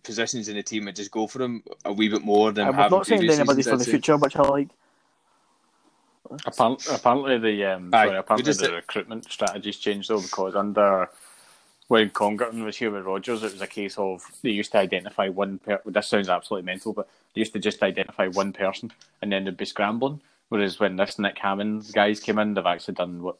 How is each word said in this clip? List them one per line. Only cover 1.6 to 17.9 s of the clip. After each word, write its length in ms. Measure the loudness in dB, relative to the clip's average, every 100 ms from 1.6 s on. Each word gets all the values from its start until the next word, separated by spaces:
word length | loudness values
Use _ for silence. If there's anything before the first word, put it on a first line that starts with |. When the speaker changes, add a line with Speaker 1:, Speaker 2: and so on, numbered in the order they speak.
| -12 -10
Speaker 1:
a 80 | -6
wee 160 | 0 2
bit 140 | 2
more 300 | 4 6 6
than 160 | 4 2
Speaker 2:
Uh, 20 |
we've 60 | 4
Speaker 1:
having 200 | 6 4
Speaker 2:
not 80 | 4
signed 120 | 2
Speaker 1:
previous 200 | 6 4
Speaker 2:
anybody 220 | 6 4
Speaker 1:
seasons, 100 | 4
Speaker 2:
for 40 | 2
the 60 |
Speaker 1:
I'd 20 |
say. 60 | 2
Speaker 2:
future, 260 | 0 4 4
which 200 | 4 4
I 60 |
like. 260 | 4 4 -2 _ _ _ _ _ _ _ _ _ _ _ _ _ _ _ -18 -10 -10
Speaker 3:
Apparent-, 400 | 2 2 2 -4
apparently 480 | 0 2 2 2 2
the, 260 | 2 2 0
um, 240 | -2 2
Speaker 1:
Aye, 120 | 4
Speaker 3:
sorry, 60 | 4
Speaker 1:
we 60 | 2
Speaker 3:
apparently 280 | 0 0
Speaker 1:
just 160 | 2 0
Speaker 3:
the 80 | 0
Speaker 1:
did. 60 |
Speaker 3:
recruitment 560 | -2 -6 -8 -8 -12 -12
strategy's 460 | -4 -4 -4 -8 -4
changed 320 | -2 -4 -2
though, 140 | -2
because 320 | -2 -4 -2 0
under 540 | 0 4 4 4 0 -6 -20 -20 -20 -20 _ _ _
when 200 | 4 4
Congerton 540 | 2 0 0 -4 -4
was 140 | -8 -4
here 120 | -4
with 140 | -4
Rodgers, 380 | -4 -6 -4 -4
it 100 | -4
was 80 | -8
a 60 | -10
case 320 | -8 -8 -4
of 240 | -4 -6 -12 -8
they 80 | -4
used 220 | -2 0
to 60 | 2
identify 500 | 2 -2 -6 -2 -2
one 300 | 0 -4 -4
per-, 240 | -4 -4
this 240 | -2 -4 0
sounds 220 | 0 2
absolutely 340 | -2 -2 -8
mental, 300 | -6 -8 -6
but 140 | -8 -10 _ _
they 60 | -4
used 120 | -4
to 60 | -2
just 240 | -4 0
identify 440 | -2